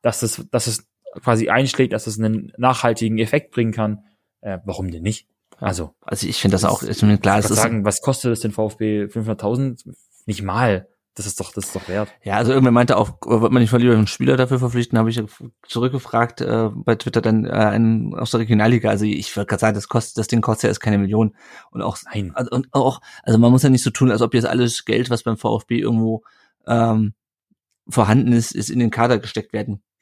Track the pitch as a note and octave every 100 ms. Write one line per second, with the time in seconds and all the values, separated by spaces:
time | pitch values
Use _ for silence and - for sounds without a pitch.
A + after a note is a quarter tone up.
0 | B2 - A2+ - - A#2+ A#2+ A2 _ _
1 | - - - A2+ A2+ A#2 C3+ - C3 G#2+
2 | - G#2+ A2 A2 - - B2+ B2 A#2+ A2
3 | A2+ A2 A2+ D3 - - A2+ G#2+ G#2+ G#2
4 | _ _ _ _ - F#2 F#2+ F#2 F#2+ E2
5 | E2+ A2 _ _ _ _ - F2 D#2 _
6 | - G#2 - - G2+ F#2 G#2 - - -
7 | G#2+ G#2 G2 G2+ G#2 A2 A2+ A#2 G#2 -
8 | - C3 B2 A2+ A2 G#2 G#2+ - G#2+ G#2+
9 | G2+ A#2 A2 G#2 G#2 B2 C3+ B2 - -
10 | _ _ - G#2 G2 G2+ B2 F#2+ - _
11 | _ - G2+ - F#2+ - - G2 - F#2+
12 | G#2 _ G2+ G2+ A#2+ C3+ B2+ A#2+ A#2+ -
13 | G#2 - - A2+ A2+ B2+ A2+ A#2+ B2 A2
14 | G#2 - C3 C3 B2+ C3 B2 A#2+ A#2 A#2+
15 | A2+ A2+ G#2+ - A#2+ _ _ A#2+ B2+ C3
16 | - A#2 A#2 - A2+ A2+ A2 A2+ - A2+
17 | - A#2 A2+ A2 G#2 G#2+ G#2+ G#2 A2+ A2
18 | A2 - A#2 A#2 A2+ A2 A2 B2 A2+ G2+
19 | G#2+ E2 G2+ - G2+ G2+ A2 G#2 - A#2
20 | - - G#2+ A#2 A2 G#2+ G#2 G#2 A2 G2+
21 | G2 G#2+ A2 _ - - - - - -
22 | - G#2+ F#2+ - B2+ B2 C3+ C#3 B2+ -
23 | - - - A2+ A#2 B2+ C#3 B2+ - -
24 | B2+ A2 A#2 B2 A#2 B2 A#2+ - - A2+
25 | B2 A#2 - A2 A#2 A2 - A#2+ G#2 A2+
26 | A2+ A2 _ _ _ _ - A#2 A2+ A2
27 | G#2+ - _ _ _ _ _ _ - -
28 | G#2+ A#2+ B2 A#2 A2 - G#2 B2 A#2 A2+
29 | A#2+ A2+ - - - A2 G2+ G2+ _ _